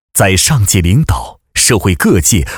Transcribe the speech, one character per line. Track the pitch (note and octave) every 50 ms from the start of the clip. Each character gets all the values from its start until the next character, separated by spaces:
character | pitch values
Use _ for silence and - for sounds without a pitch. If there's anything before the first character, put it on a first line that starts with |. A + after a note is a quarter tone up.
| _ _ _
在 | - G#2+ G2 F#2+
上 | F#2 - - D#3+ C3 G2+
级 | - - G2+
领 | E2 E2+ G2 C#3
导、 | D#3+ - - - - - - _ _ _ _
社 | - - - B2 G#2
会 | - G2+ F2+
各 | - - A#2+ C3 F#2
界 | D#2 - - F2+ C#2+ - -